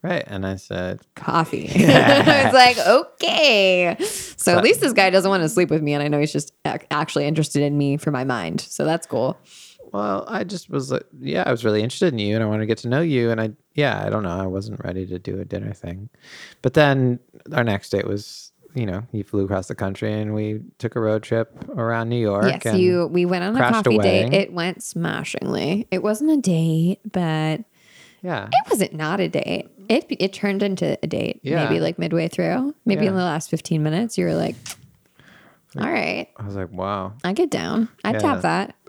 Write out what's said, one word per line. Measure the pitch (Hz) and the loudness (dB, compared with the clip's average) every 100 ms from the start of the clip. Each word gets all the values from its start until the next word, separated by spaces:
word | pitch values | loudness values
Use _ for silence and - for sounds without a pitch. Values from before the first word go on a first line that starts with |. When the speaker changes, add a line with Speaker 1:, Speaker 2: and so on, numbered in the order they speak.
Speaker 1:
Right. | 170 175 - | -2 -4 -4
And | 101 95 | -6 -6
I | 95 | -6
said, | - 95 90 92 _ | -8 -6 -6 -8 _
Speaker 2:
"Coffee." | - - 165 165 - - | -10 -2 0 0 -4 -2
<laughs> | |
Speaker 1:
Yeah. | 160 208 - - 277 294 | 4 8 8 8 6 6
Speaker 2:
I | 285 | 6
was | 262 | 6
like, | 262 247 226 175 | 8 8 6 6
"Okay." | 247 339 _ 339 - 302 214 190 180 175 165 403 - - - | 4 4 _ -2 2 4 6 4 4 2 0 -4 -6 -10 -4
So | - | 2
at | 175 | 4
Speaker 1:
But | |
Speaker 2:
least | 233 453 | 4 4
this | 277 | 4
guy | 214 190 | 4 6
doesn't | 185 185 | 4 4
wanna | 196 156 | 2 2
sleep | 165 175 | 2 2
with | 156 | 2
me. | 147 | 0
And | 147 | 0
I | 147 | 0
know | 147 | 0
he's | 151 | 0
just | 147 - _ - | -2 -6 _ -6
ac-, | - - | -6 -4
actually | 147 156 - 143 | -4 -2 -2 0
interested | 156 151 143 | 0 0 2
in | 143 143 | 0 2
me | 143 143 | 0 0
for | - | -2
my | 135 | -2
mind. | 131 120 82 82 | -2 -2 -2 -6
So | - - | -8 -4
that's | 147 170 - | -2 -2 -2
cool. | 127 131 - _ - - _ - | -2 -2 -4 _ -20 -20 _ -10
Speaker 1:
Well, | 101 - - - | -6 -2 -4 -4
I | 214 | -8
just | 185 190 - | -6 -10 -6
was | 139 135 | -6 -4
like, | 131 - 139 | -6 -6 -14
yeah, | 135 143 180 | -4 -2 0
I | |
was | 123 | 0
really | 117 107 | 0 0
interested | 113 - 185 | 0 0 0
in | 120 | 2
you | 104 | 0
and | 110 | 0
I | 110 | 0
wanted | 107 | 0
to | 107 | 0
get | 113 | -2
to | 120 | 0
know | 131 | 0
you. | 170 131 117 | 2 2 2
And | 113 | 2
I, | 110 107 _ | -2 -6 _
yeah, | - 147 101 | -2 0 0
I | 101 | -2
don't | 107 | -2
know. | 95 90 | -2 -4
I | 95 | -4
wasn't | 95 107 104 | -4 -6 -8
ready | - 92 92 | -8 -6 -6
to | 90 | -8
do | 95 95 | -8 -8
a | |
dinner | 95 98 104 | -8 -8 -8
thing. | 98 90 90 104 _ - - - - | -10 -10 -12 -14 _ -20 -20 -20 -4
But | 131 | 0
then | 160 147 135 127 123 _ - - | 4 4 4 2 0 _ -20 -6
our | 151 | -2
next | 117 98 - | 0 -2 -2
date | 104 101 | -2 -2
was, | 101 - - - _ - | -6 -8 -18 -20 _ -10
you | 135 110 | -6 -4
know, | 90 120 | -6 -6
he | 110 | -8
flew | 98 104 | -4 -2
across | 98 98 95 | 0 -2 -4
the | - | -6
country | 98 95 107 | -6 -4 -4
and | 107 107 | -4 -4
we | 107 107 107 - _ | -4 -4 -6 -10 _
took | 117 123 | -6 -2
a | |
road | 110 107 | 0 0
trip | - 113 113 - - 220 | 0 -2 -2 -8 -12 -4
around | 117 113 113 | -2 -2 -2
New | 120 | 0
York | 110 101 | 0 2
Speaker 2:
Yes, | 110 - 113 | 2 0 0
Speaker 1:
and | 185 | 2
Speaker 2:
you, | 180 180 170 | 4 2 0
we | 175 | 0
went | 175 180 | 0 0
on | 180 | -2
a | 226 | 0
Speaker 1:
crashed | 120 | 2
a | 226 | 2
Speaker 2:
coffee | 196 107 | 2 2
date. | 95 - | 4 2
Speaker 1:
wedding. | 120 | 2
Speaker 2:
It | 190 196 | 0 0
went | 175 170 175 | -4 -4 -6
smashingly. | - - 165 156 147 - - - 85 196 233 | -10 -4 -4 -4 -4 -6 -4 -2 -2 -2 -2
It | 185 | -4
wasn't | 202 220 302 | -2 0 2
a | 311 | 2
date, | 220 165 165 160 170 190 214 | 2 2 2 2 2 0 -4
but | 190 170 156 156 156 226 _ _ - - _ | -4 -2 0 -2 -4 -8 _ _ -20 -20 _
Speaker 1:
Yeah. | 180 143 104 | -6 -6 0
Speaker 2:
it | 740 855 | -2 0
wasn't | 226 185 | -2 -2
not | 156 156 196 | -2 -4 -2
a | 175 | -2
date. | 170 - - - _ 196 | -2 -4 -6 -6 _ -2
It, | 233 - | -2 0
it | - 190 | -4 -4
turned | - 202 196 | -2 -4 0
into | 202 190 160 151 | -2 0 -2 -2
a | 160 | -4
date | - - - | -4 -4 -6
Speaker 1:
Yeah. | 131 160 123 | -4 -2 0
Speaker 2:
maybe, | 165 | 0
like, | 160 170 | 0 -2
midway | 170 160 165 | -2 -2 -2
through. | - 165 180 269 - | -2 -2 -2 -4 -4
Maybe | - 196 202 | -2 0 2
in | |
Speaker 1:
Yeah. | 190 | 0
Speaker 2:
the | |
last | 180 156 - | -2 -2 -4
fifteen | 160 - 160 | -6 -2 -2
minutes, | 151 160 226 - | 0 -2 -2 -2
you | |
were | 175 | -2
like, | 160 165 - - - - _ _ _ - - - _ _ | 0 -2 -6 -12 -16 -18 _ _ _ -20 -20 -20 _ _
Speaker 1:
Like, | - 220 | -8 -4
Speaker 2:
"All | |
right. | - 165 185 - - | -2 -2 -4 -8 -12
Speaker 1:
I | 104 | -10
was | 101 | -8
like, | 90 | -8
"Wow." | 92 95 101 95 113 | -6 -4 -4 -6 -8
Speaker 2:
I | 175 | -6
get | 208 339 | -2 -2
down. | - 170 214 226 _ | -2 -2 -2 -2 _
I | 202 | -4
Speaker 1:
Yeah. | 220 | 0
Speaker 2:
tap | 320 185 | 0 0
that." | 180 165 196 - | 0 0 -4 -10